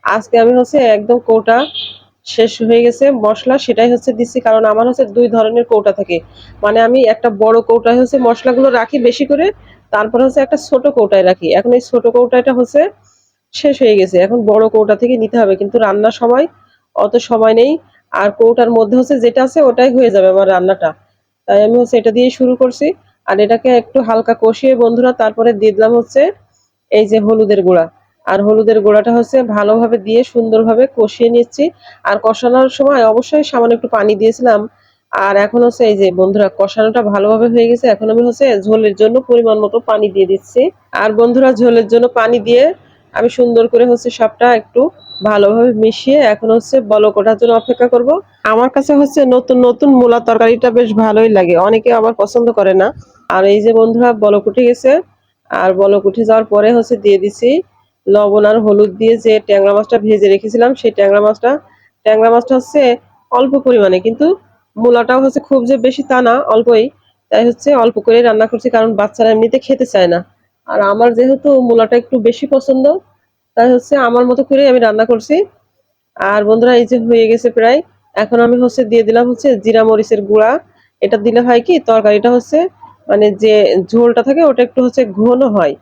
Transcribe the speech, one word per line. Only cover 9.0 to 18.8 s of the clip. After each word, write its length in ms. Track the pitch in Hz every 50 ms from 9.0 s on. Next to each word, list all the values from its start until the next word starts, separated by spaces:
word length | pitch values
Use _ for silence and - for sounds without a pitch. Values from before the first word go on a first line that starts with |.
| 233 240 240 - 285
করে, 200 | - 285 294 339 403 415 - - - - _ _ _
তারপর 280 | - 208 214 214 233 240
হচ্ছে 180 | 262 262 262 302
একটা 160 | 269 262 311 294 -
ছোট 180 | - 294 254 254 294 277
কৌটায় 280 | 240 214 196 202 190 185 185
রাখি। 180 | 185 _ 175 160 -
এখন 180 | 185 202 240 247
এই 100 | 247 240
ছোট 160 | - - 240 - 233 226
কৌটাটা 380 | 247 247 240 254 254 240 269 254
হচ্ছে 280 | 247 247 - - 285 330 403 - _ _ _ _ _ _ _ _ _ _ _ -
শেষ 220 | - - 294 277 -
হয়ে 160 | 269 226 214
গেছে, 180 | 196 185 180 185 175 185
এখন 160 | 196 233 240 214
বড় 180 | 202 208 220 220 220
কৌটা 260 | - 220 214 208 214
থেকে 200 | 202 240 240 254
নিতে 180 | 226 220 208 240
হবে, 160 | 240 220 196 190
কিন্তু 200 | 185 202 196 196 240
রান্নার 360 | 226 202 196 208 214 226 240 -
সময় 240 | 240 233 240 262 320 339 _ _ _ _ _ _ _ _ _
অত 180 | - 196 208 208 240
সময় 340 | - - 240 220 220 220 220 226
নেই। 120 | 240 277 311 311 _ _ _ _ _ _
আর 180 | - - 196 208 208
কৌটার 360 | - 226 226 233 240 240 226
মধ্যে 240 | 233 226